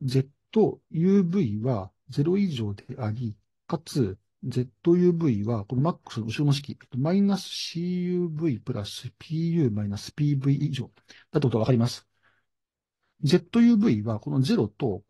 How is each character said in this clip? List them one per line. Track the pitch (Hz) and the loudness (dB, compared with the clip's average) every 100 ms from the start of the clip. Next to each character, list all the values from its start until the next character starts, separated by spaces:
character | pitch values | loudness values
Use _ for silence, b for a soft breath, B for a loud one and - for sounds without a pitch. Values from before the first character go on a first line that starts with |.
ゼ | 135 131 | -2 0
ッ | 135 _ _ | -2 _ _
ト | - 190 - _ | 2 2 0 _
ユ | 160 175 196 | 0 4 4
ー | |
ブ | 180 190 | 4 2
イ | 139 104 | 0 0
は | 117 117 92 _ - | -2 -2 -4 _ -8
ゼ | 131 | -2
ロ | 147 190 | 0 2
以 | 196 | 0
上 | 135 107 | -2 -6
で | 101 - - | -6 -12 -8
あ | 107 | -6
り、 | 107 120 101 _ _ - | -4 -6 -8 _ _ -8
か | 165 | -8
つ、 | - 156 107 95 _ _ | -4 -2 -2 -4 _ _
ゼ | - 120 | -8 -4
ッ | 127 _ | -6 _
ト | - 180 | 2 4
ユ | 175 | 4
ー | |
ブ | 170 165 | 2 2
イ | 107 | 0
は、 | 104 117 | -2 -4
こ | 101 127 | -4 -2
の | |
マ | 151 | 0
ッ | - | -2
ク | - | -8
ス | - | -8
の | 110 | -6
後 | 110 | -2
ろ | 151 | 0
の | |
式、 | 139 143 - | 0 -4 -14
え | |
っ | _ | _
と、 | 123 | -4
マ | 143 | 0
イ | 190 | 2
ナ | 202 190 | 2 0
ス | |
シ | - - - 165 | -4 -12 -10 -6
ー | 175 180 | -4 -2
ユ | 180 180 175 | -2 -2 -2
ー | |
ブ | 151 165 | -2 -2
イ | 110 | -2
プ | - | -4
ラ | 107 | -6
ス | 104 - - - | -8 -10 -14 -16
ピ | - 160 165 | -8 -4 0
ー | |
ユ | 170 139 | 2 2
ー | |
マ | 107 | 0
イ | 104 | -2
ナ | 101 | -4
ス | - | -8
ピ | - 147 | -2 0
ー | 143 | 0
ブ | 135 | 2
イ | 139 | 0
以 | 147 | 0
上 | 135 | -4
だ | 117 _ _ - _ 156 | -8 _ _ -20 _ 0
っ | |
て | |
こ | |
と | 139 | 2
が | 113 | 2
わ | 107 | 2
か | |
り | 127 | 2
ま | 117 | 2
す。 | - - _ _ _ _ _ _ _ _ _ _ _ | -2 -16 _ _ _ _ _ _ _ _ _ _ _
ゼ | 147 175 | 2 2
ッ | 180 | 2
ト | 233 | 4
ユ | 233 | 6
ー | 233 | 6
ブ | 214 | 4
イ | 110 | 0
は、 | 107 107 | -2 -6
こ | - | -2
の | 143 | 0
ゼ | 131 226 | 2 2
ロ | 104 | 0
と | - 135 92 | -2 -4 -4